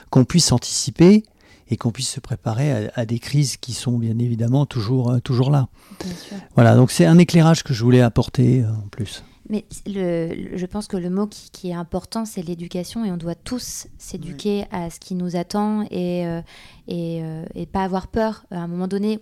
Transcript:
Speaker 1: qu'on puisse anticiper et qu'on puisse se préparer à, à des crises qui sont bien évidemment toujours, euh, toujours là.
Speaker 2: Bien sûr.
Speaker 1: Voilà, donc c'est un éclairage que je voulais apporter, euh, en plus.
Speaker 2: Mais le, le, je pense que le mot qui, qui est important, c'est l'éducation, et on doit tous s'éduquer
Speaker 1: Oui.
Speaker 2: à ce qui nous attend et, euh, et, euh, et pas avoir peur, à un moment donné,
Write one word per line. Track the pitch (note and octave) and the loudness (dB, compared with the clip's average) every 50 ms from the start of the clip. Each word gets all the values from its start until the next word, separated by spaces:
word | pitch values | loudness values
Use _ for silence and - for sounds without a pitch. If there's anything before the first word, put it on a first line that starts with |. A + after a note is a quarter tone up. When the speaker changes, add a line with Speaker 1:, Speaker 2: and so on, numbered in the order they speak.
| - _ | -14 _
Speaker 1:
qu'on | - C3 B2 | 4 4 4
puisse | - - E3 - - | 6 4 2 4 4
anticiper | B2+ A#2+ - - - - - B2+ - - E3 F#3 G#3 G#3+ G#3+ _ _ _ _ _ _ _ _ - | 2 0 0 -2 -6 -4 -6 -6 4 6 8 8 8 8 4 _ _ _ _ _ _ _ _ -6
et | A#2 - | -6 -2
qu'on | - A#2+ | -2 -4
puisse | - C3 B2 - | -4 -2 -8 -8
se | - B2+ | -8 -10
préparer | - - B2 - - A2+ A2 A#2 C#3+ D3+ C3 A2 G#2+ - | -8 -8 -10 -6 -4 -4 -2 0 0 0 0 0 -2 -4
à, | - | -4
à | B2 A2+ | -6 -4
des | G#2+ A#2+ A#2 | -4 -4 -6
crises | - - C#3 D3 D3 A#2+ - | -6 -2 0 0 0 0 -2
qui | - - - G#2 | -8 -10 -12 -12
sont | - - B2 B2 A#2+ | -6 -4 -2 -2 -2
bien | A2+ A2+ A2+ A#2 | -2 -2 -2 -2
évidemment | A#2+ A#2+ A#2 A2 A2+ A#2 C3 C#3+ C#3+ | -2 -2 -2 -2 0 2 2 2 0
toujours, | - - A#2+ G2 A2 C3 C3 A#2+ A#2+ | 0 -2 -6 -2 0 0 0 0 2
euh, | B2+ A#2+ | 0 0
toujours | - - B2+ A#2+ B2+ C3+ | 0 0 0 0 2 2
là. | D3 C#3 B2 - _ _ _ _ - _ - | 2 2 0 0 _ _ _ _ -18 _ -12
Speaker 2:
Bien | F#3 F3 | -12 -12
sûr. | - - - G3+ G3 - _ - | -12 -14 -14 -16 -16 -16 _ 4
Speaker 1:
Voilà, | - A#2+ A2+ A#2 | 6 6 8 8
donc | B2 B2+ - | 8 6 4
c'est | - - F3 | 4 4 4
un | E3 E3 F3 | 8 8 8
éclairage | F3 - - E3+ D#3 E3 E3 - - | 8 8 6 6 6 6 4 2 0
que | - C3 | -4 -4
je | G#2 A#2 | 0 4
voulais | B2 B2 B2 | 6 6 6
apporter, | B2 A2+ - B2+ A#2 - - - B2 B2 B2+ C3 A#2 | 6 6 4 0 -2 0 2 2 2 4 4 2 2
euh, | G#2+ | 0
en | A2 G#2+ G2+ G2+ | -2 -6 -8 -10
plus. | - - G#2 - - - - - _ _ _ - | -8 -8 -10 -8 -10 -16 -20 -20 _ _ _ -6
Speaker 2:
Mais | G#3+ G3+ - _ - - - | -6 -6 -6 _ -18 -14 -12
le, | G3+ G3 G3 F#3 F3 E3+ E3+ E3 E3 - | -8 -6 -4 -2 -2 -2 -2 -2 -4 -6
le, | - F#3 - - F3+ | -8 -10 -10 -8 -8
je | F3+ | -8
pense | F3+ - G#3 G#3 - | -6 -8 -10 -8 -6
que | G#3 F#3 | -6 -6
le | E3+ F3+ | -4 -4
mot | F3+ G3 G#3+ G#3 | -2 -2 -4 -4
qui, | - - - - | -6 -16 -20 -20
qui | _ - - F3+ | _ -12 -10 -8
est | F3 | -8
important, | E3+ E3+ - - F3+ - - - A3+ A3+ | -8 -8 -6 -6 -8 -8 -6 -8 -8 -8
c'est | G#3+ - G3 | -8 -8 -10
l'éducation, | E3+ E3+ F3 E3 F3 E3+ - F3+ F3 - - A#3 A3+ | -8 -8 -8 -10 -10 -8 -8 -8 -8 -8 -8 -6 -6
et | G3 | -4
on | F3 E3+ | -6 -6
doit | D#3+ F3 E3 | -6 -8 -10
tous | _ _ - B3+ B3 - - - - - - - - | _ _ -10 -10 -10 -8 -10 -12 -14 -14 -16 -20 -20
s'éduquer | - - - E3 D3 E3+ D3 C#3 - G#3 G3+ G3+ G3+ - | -18 -14 -14 -12 -12 -12 -14 -8 -4 -4 -4 -4 -6 -6
Speaker 1:
Oui. | G#3 F3+ | -8 -8
Speaker 2:
à | E3+ E3 | -8 -8
ce | - - | -12 -14
qui | - - F#3 | -12 -10 -8
nous | F3+ F3+ F3 E3 | -6 -6 -4 -4
attend | F3 F3 _ - G#3 G#3 G#3+ G#3+ G#3+ G#3 - | -4 -6 _ -4 -2 -2 0 -2 -4 -4 -6
et, | - F#3 F3+ F3 F3 F3 F3 | -6 -4 -4 -2 -2 -4 -4
euh, | E3+ E3 E3+ E3 - - - - - - - _ - | -4 -6 -8 -10 -12 -20 -20 -20 -20 -20 -20 _ -10
et, | F3+ F3 E3+ E3 E3 E3 D#3+ | -8 -6 -6 -6 -6 -6 -8
euh, | D#3+ D#3+ D#3+ E3 - - | -8 -10 -10 -12 -12 -10
et | - E3+ | -12 -12
pas | - - G3 F#3+ | -6 -4 -4 -4
avoir | F#3 F#3+ F#3 - - | -2 -4 -4 -6 -4
peur, | - A3+ A3 A3 G#3 - _ _ | -2 -2 -2 -2 -4 -8 _ _
à | F#3+ F3 | -10 -10
un | E3+ E3+ | -8 -8
moment | F3 F3+ F#3 F#3+ | -6 -6 -4 -4
donné, | G3 G3+ G#3 G#3+ A3 G#3+ | -4 -2 -2 -2 -4 -4